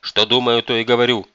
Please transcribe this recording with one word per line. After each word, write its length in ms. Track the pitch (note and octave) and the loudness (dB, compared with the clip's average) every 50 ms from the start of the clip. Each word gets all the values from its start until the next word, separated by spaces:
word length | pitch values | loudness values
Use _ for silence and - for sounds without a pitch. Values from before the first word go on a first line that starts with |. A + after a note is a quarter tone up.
Что 240 | - - - G2+ G#2 | -14 -8 -2 -2 0
думаю, 380 | G#2+ A2+ B2 B2 B2 A#2 A#2 | 2 2 0 2 2 0 0
то 140 | A2 - B2+ | 0 -2 -2
и 80 | A2+ A2+ | -2 0
говорю 420 | A2+ B2 A#2 A#2+ B2 B2 A2 F#2 _ | 0 2 2 2 2 0 -2 -4 _